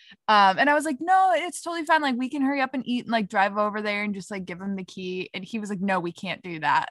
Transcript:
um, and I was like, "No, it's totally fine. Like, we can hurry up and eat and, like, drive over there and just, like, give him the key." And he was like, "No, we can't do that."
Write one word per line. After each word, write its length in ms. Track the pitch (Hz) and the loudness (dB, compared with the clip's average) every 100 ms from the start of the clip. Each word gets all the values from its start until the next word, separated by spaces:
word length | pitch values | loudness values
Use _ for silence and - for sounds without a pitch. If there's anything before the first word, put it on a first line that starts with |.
| - - - | -20 -8 2
um, 300 | 214 196 190 | 6 6 6
and 100 | 277 | 4
I 40 | |
was 120 | 294 302 | 4 0
like, 120 | 262 | -4
"No, 340 | 330 381 381 320 | 2 4 4 2
it's 260 | 339 - | -2 -6
totally 240 | 330 339 311 | -6 -6 2
fine. 160 | 320 | 2
Like, 140 | 285 240 | 2 -2
we 120 | 254 | -4
can 120 | 294 | 0
hurry 200 | 269 277 | 0 0
up 120 | 262 | -2
and 120 | 269 - | -4 -4
eat 180 | 240 - | -4 -2
and, 60 | |
like, 180 | 226 196 | -2 0
drive 280 | 214 202 208 | 2 2 2
over 240 | 208 208 | -2 -2
there 220 | 208 208 | -2 -2
and 100 | 208 | -4
just, 180 | 196 185 | -6 -8
like, 140 | 202 185 | -10 -10
give 140 | 180 | -10
him 140 | 196 190 | -8 -8
the 80 | 185 | -8
key." 440 | - 185 185 180 | -10 -8 -6 -8
And 100 | 185 185 | -10 -10
he 140 | 226 | -8
was 100 | 208 | -6
like, 120 | 196 | -4
"No, 180 | 196 185 | -2 0
we 120 | 170 | -2
can't 300 | - 185 - | -6 -8 -8
do 160 | 180 165 | -8 -4
that." 300 | 147 131 - | 0 2 0